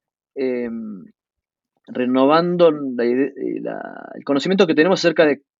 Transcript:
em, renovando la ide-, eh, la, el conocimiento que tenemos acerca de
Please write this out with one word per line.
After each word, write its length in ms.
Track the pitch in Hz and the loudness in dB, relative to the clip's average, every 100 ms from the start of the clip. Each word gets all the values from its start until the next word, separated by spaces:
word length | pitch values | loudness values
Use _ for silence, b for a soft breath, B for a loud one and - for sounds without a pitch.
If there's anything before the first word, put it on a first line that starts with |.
| _ _ _ 139 | _ _ _ -6
em, 680 | 131 123 120 117 107 95 - _ _ _ _ _ _ _ - | -4 -4 -6 -10 -12 -14 -18 _ _ _ _ _ _ _ -12
renovando 840 | - 127 131 135 160 175 175 170 | -6 -2 2 2 2 2 2 2
la 340 | 151 139 123 120 | 2 -6 -4 -2
ide-, 280 | 123 139 - | 0 -2 -4
eh, 240 | 123 55 | -8 -8
la, 500 | 58 50 50 50 - - | -8 -10 -12 -16 -18 -12
el 80 | |
conocimiento 420 | - 139 175 190 175 | -4 -2 0 4 6
que 60 | 151 | 6
tenemos 240 | 175 190 | 4 4
acerca 260 | 170 165 151 | 0 4 2
de 160 | 135 _ _ | 2 _ _